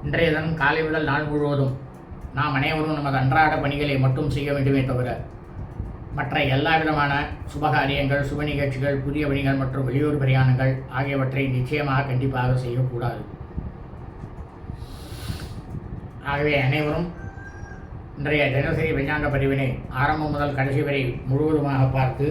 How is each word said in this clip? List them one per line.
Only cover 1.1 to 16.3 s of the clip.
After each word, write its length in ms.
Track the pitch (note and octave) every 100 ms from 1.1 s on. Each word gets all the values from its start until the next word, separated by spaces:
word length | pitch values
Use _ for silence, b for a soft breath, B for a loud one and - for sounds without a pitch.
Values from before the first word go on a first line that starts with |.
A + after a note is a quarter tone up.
| C#3+ D3
முழுவதும் 460 | D3 D3 C#3+ C3 - - - - - - C3
நாம் 200 | D3 C#3
அனைவரும் 380 | D3+ D#3 D#3 D3+
நமது 200 | C#3+ C3+
அன்றாட 340 | C3 D#3 D#3 D#3 C#3+
பணிகளை 320 | C#3+ C#3+ C3+ C3
மட்டும் 280 | - - C3
செய்ய 180 | C#3 C#3+
வேண்டுமே 260 | C3+ C3+ B2+
தவிர, 240 | B2 B2 G2 - - - - - - - - - C#3+
மற்ற 220 | C#3+ C#3+ C#3 C3
எல்லா 180 | D#3 D#3+
விதமான 340 | D#3 D3 C#3+ C#3+ C#3+ - -
சுபகாரியங்கள், 720 | - D3+ D3 C#3 C#3 C3+ C#3 C3+
சுப 160 | C#3+ D3+
நிகழ்ச்சிகள், 480 | C#3+ C#3 B2+ C#3 C#3 C3+
புதிய 200 | D3 D3
பணிகள் 340 | C#3 C#3 C3+
மற்றும் 240 | C3 C#3 B2+
வெளியூர் 300 | C3 D3+ C#3
பிரயாணங்கள் 500 | C3 C3+ C3 B2+ C3 C3 - C3
ஆகியவற்றை 480 | C#3 C#3 B2+ C#3 C3+ B2
நிச்சயமாக 500 | B2 D3 C#3+ C3+ C3
கண்டிப்பாக 480 | B2+ C3+ B2+ B2+ B2+
செய்யக்கூடாது. 580 | B2 B2 B2+ A#2+ A#2+ A2 - - - - - - - - - - - - - - - - - - - - - - - - - - - - - - C#3+